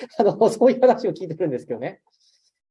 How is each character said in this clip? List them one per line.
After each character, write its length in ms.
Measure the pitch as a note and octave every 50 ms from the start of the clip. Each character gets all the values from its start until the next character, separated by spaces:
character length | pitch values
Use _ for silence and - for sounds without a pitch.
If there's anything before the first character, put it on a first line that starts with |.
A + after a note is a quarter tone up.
| -
<laughs> 140 | - - -
あ 60 | G3+
の、 260 | G3+ - - A3+ A3
そ 160 | A3+ - A#3+
う 60 | C4
い 40 | A#3+
う 60 | A#3+
話 260 | C4 B3 B3 B3 - G3+
を 40 |
聞 140 | D#3 - F#3+
い 20 | E3+
て 80 | D#3
る 120 | - F#3 D#3
ん 40 |
で 80 | C3 A#2+
す 80 | - -
け 60 | B2
ど 60 | G#2+
ね。 220 | B2 E3+ G3 _ _ _ _ _ _ _ _ _ _ _ _ _ _ _